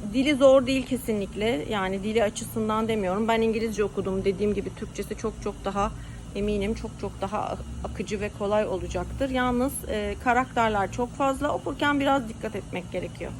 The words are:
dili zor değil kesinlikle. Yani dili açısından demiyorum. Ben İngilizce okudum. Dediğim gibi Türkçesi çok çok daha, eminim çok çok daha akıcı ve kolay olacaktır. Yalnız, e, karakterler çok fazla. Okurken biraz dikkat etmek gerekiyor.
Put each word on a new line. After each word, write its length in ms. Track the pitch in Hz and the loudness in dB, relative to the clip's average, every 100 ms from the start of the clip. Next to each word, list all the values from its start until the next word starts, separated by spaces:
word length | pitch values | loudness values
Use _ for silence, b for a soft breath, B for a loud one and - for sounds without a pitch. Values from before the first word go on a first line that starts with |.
| 214 | -2
dili 200 | 226 269 | 0 2
zor 320 | 285 269 269 247 | 8 10 10 8
değil 200 | 269 247 | 0 0
kesinlikle. 760 | 247 - 214 190 175 214 277 - | -2 0 -2 -2 -2 0 0 -2
Yani 320 | 208 190 196 | -2 0 -2
dili 220 | 196 220 | 0 2
açısından 640 | 214 214 220 226 214 220 220 | 2 0 -6 -4 0 0 2
demiyorum. 400 | 220 190 190 220 | 0 0 0 2
Ben 120 | 226 | 4
İngilizce 440 | 226 220 226 208 | 4 2 -2 0
okudum. 400 | 202 202 190 190 | -2 0 -2 0
Dediğim 300 | 185 180 208 | 0 2 0
gibi 160 | 202 185 - | 0 -4 -8
Türkçesi 400 | 220 - 202 214 | -10 -8 -8 -4
çok 160 | 220 208 | -6 -4
çok 200 | 220 196 | -8 -4
daha, 260 | 196 196 208 - B B B 202 | -4 0 0 -2 B B B -4
eminim 380 | 208 208 196 | 0 0 0
çok 160 | 226 220 - | -2 -6 -6
çok 200 | 202 - | -8 -4
daha 360 | 190 208 - - - - | -4 -2 -2 -4 -8 -8
akıcı 360 | - - 202 202 | -8 -6 -4 -4
ve 100 | 208 - | -4 -4
kolay 280 | 202 214 214 | 2 2 2
olacaktır. 640 | 180 175 180 180 - 269 | -2 -2 -4 -4 -2 0
Yalnız, 420 | 254 247 247 262 269 - | 2 2 2 0 -2 -4
e, 260 | 214 208 202 | -2 -2 -2
karakterler 680 | 254 240 254 - 226 208 196 | 2 2 2 2 2 2 0
çok 200 | - 247 | -2 -4
fazla. 420 | - 277 269 285 | 0 0 2 0
Okurken 460 | 349 - 285 294 285 | -2 -4 0 2 4
biraz 280 | 277 277 226 | 4 2 0
dikkat 280 | - 214 202 | -6 -6 -6
etmek 360 | - 180 180 | -6 -8 -6
gerekiyor. 380 | 185 175 - - | -6 -6 -8 -10